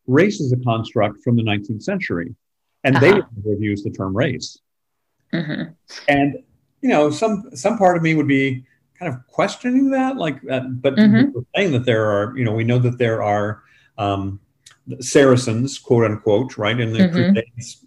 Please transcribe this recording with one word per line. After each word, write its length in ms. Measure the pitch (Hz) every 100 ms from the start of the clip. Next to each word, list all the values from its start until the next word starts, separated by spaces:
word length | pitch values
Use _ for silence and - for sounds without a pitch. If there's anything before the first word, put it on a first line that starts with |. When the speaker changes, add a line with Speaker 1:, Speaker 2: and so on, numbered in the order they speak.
| -
Speaker 1:
race 320 | 139 202 -
is 120 | 135
a 40 | 123
construct 640 | 123 113 113 113 104 101
from 120 | 123 117
the 60 |
nineteenth 400 | 107 104 101 107
century." 520 | - 196 - 87 87 - _ _ _ _
And 120 | 135 131
they 120 | 151
Speaker 2:
Uh-huh. 100 | 202 - 107
Speaker 1:
would 100 | 107
never 100 | 104
have 60 |
used 240 | 107 101 107
the 60 |
term 240 | - 95 98
race. 440 | 147 - - - _ _ _ _ _ _ _
Speaker 2:
Mm-hmm. 380 | 165 151 151 165 - _ - -
Speaker 1:
And, 360 | 139 143 - - _ _ _
you 80 | 254
know, 200 | 165 151
some, 400 | - 220 202 - 139
some 220 | 202 226
part 200 | 185 175
of 60 |
me 100 | 165
would 140 | 156 139
be 360 | 135 135 127 - _ _ _
kind 140 | 175
of 120 | 127 -
questioning 600 | - 196 - 247 262 269
that, 260 | 269 262 262
like, 220 | 160 131 -
uh, 120 | 131
but 340 | 127 123 139 214
Speaker 2:
Mm-hmm. 360 | 214 226 285
Speaker 1:
we're 80 | 262 - 170
saying 160 | 196
that 120 | 123 123
there 200 | 110 107
are, 320 | 101 107 131
you 80 | 113
know, 80 |
we 100 | 110
know 160 | 113 123
that 180 | 123 120
there 260 | 117 113
are, 400 | 104 104 104 107 _ _ _ -
um, 420 | 101 98 98 98 _ _ _ _ - 127
Saracens, 800 | - 151 135 123 120 110 135 -
quote 260 | - 117 110
unquote, 520 | 107 110 104 131 -
right, 220 | 104 120
in 140 | 113
the 60 | 110
Speaker 2:
Mm-hmm. 340 | 185 175 175
Speaker 1:
Crusades, 460 | 202 - - - -